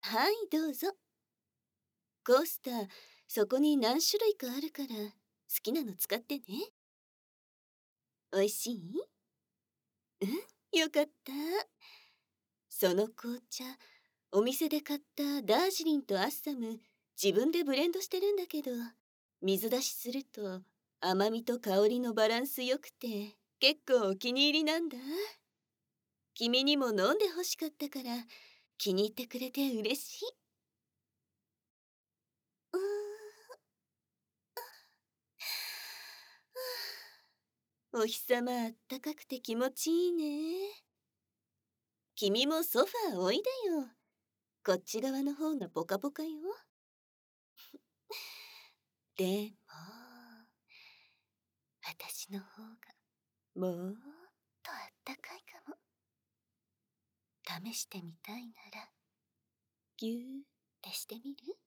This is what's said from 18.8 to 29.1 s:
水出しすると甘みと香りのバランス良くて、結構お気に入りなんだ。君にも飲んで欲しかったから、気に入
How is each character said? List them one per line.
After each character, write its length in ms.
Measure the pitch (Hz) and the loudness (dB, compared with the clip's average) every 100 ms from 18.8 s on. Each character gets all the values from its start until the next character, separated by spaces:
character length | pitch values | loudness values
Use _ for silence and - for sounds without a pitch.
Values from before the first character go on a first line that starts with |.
| 233 - _ _ _ _ | -8 -14 _ _ _ _
水 300 | 185 196 220 | 0 2 2
出 120 | 247 | 0
し 120 | 269 | -2
す 180 | - 233 | -4 -6
る 140 | 254 269 | -6 -8
と 360 | - 208 185 185 _ _ _ | -8 -6 -8 -12 _ _ _
甘 300 | 180 185 208 | 0 4 4
み 160 | 226 233 | 2 -2
と 160 | 240 | -2
香 260 | 220 190 214 | 2 6 6
り 140 | 247 | 4
の 120 | 247 | 0
バ 140 | 220 220 | 4 4
ラ 100 | 233 | 4
ン 100 | 262 | 0
ス 160 | - | -2
良 140 | 254 269 | 0 0
く 140 | - | -2
て、 480 | - 254 214 208 - _ _ | -12 -6 -6 -8 -12 _ _
結 220 | 269 302 - | 4 4 4
構 220 | 254 202 | 4 4
お 80 | 196 | 2
気 160 | 247 | 0
に 160 | 254 294 | 4 4
入 100 | 294 | 6
り 60 | 302 | 2
な 120 | 320 | 2
ん 120 | 330 | 0
だ。 80 | 247 262 330 415 - _ _ _ _ _ _ _ _ _ | -6 -8 -6 -6 -10 _ _ _ _ _ _ _ _ _
君 320 | - 233 247 269 | -2 2 4 4
に 100 | 294 | 4
も 140 | 254 | 4
飲 240 | 214 190 | 4 4
ん 40 | 370 | 6
で 100 | 415 | 2
欲 180 | 330 359 | 0 -4
し 100 | - | -4
か 120 | 320 | -6
っ 40 | |
た 180 | - 285 | -6 -8
か 140 | 285 | -6
ら、 240 | 254 240 233 - - _ _ _ | -6 -8 -8 -18 -20 _ _ _
気 160 | 208 185 | 0 2
に 80 | |
入 80 | 214 | 2